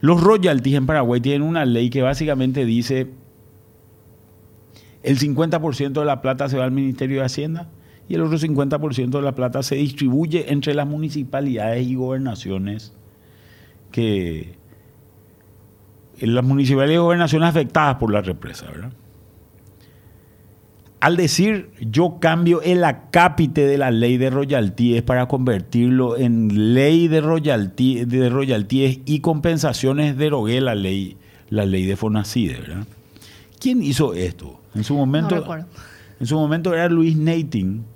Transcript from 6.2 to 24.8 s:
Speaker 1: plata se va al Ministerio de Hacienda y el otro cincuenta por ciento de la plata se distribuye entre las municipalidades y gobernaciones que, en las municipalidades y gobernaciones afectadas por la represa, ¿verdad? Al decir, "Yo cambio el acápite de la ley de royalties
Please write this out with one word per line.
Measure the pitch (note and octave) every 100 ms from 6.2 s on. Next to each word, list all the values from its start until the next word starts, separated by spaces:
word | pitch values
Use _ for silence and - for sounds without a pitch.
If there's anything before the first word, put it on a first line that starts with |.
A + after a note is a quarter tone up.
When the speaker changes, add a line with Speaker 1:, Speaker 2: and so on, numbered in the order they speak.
Speaker 1:
plata | C3+ C3 C#3
se | C3
va | B2+
al |
Ministerio | C3+ C3+ C3 C3 C3+
de | C3
Hacienda | C3 D3+ E3 E3+ - - - -
y | E3+
el |
otro | D#3+ D#3+
cincuenta | D#3+ C#3+ C#3 D3
por | D3+
ciento | B2+ B2 C#3
de |
la | C#3+
plata | C3 B2+ C3
se | C3+ C3+
distribuye | C#3+ C3 C#3 C3 D#3+ E3 -
entre | C#3+ D3+
las | D3 C#3+
municipalidades | D3+ D#3 C#3+ C3 C3+ C#3+ A#2 G#2+ A#2 B2+
y | B2+
gobernaciones | B2+ C3 C3+ A2+ F#2+ F#2+ G2 G#2+ - - - - - - - - - - -
que, | - A2+ G2+ F2 D#2+ E2 - - - - - - - - _ _ - - _ - - - -
en | A2 A#2+
las |
municipalidades | B2+ C#3 C3 C3+ C#3 E3
y |
gobernaciones | E3+ F3 E3 D3+ E3
afectadas | E3 C3+ D#3+ D3+ C3
por | A2+
la | G#2
represa, | F#2 F2+ D2 - D2
¿verdad? | D2 A2 B2 - - - - - - - - - - - - - _ - - _ - - -
Al | D3 E3+
decir, | E3+ - G3 G#3 - -
"Yo | A2+ A2 F3 E3+
cambio | E3 E3 E3+ F3
el | D#3 F3+
acápite | E3+ B2+ - E3+ F3 C#3+ D3+ B2+ C#3
de | C#3+
la | C3
ley | A#2 A#2 B2+
de | C3
royalties | C3 C#3 C3+ G#2 G#2+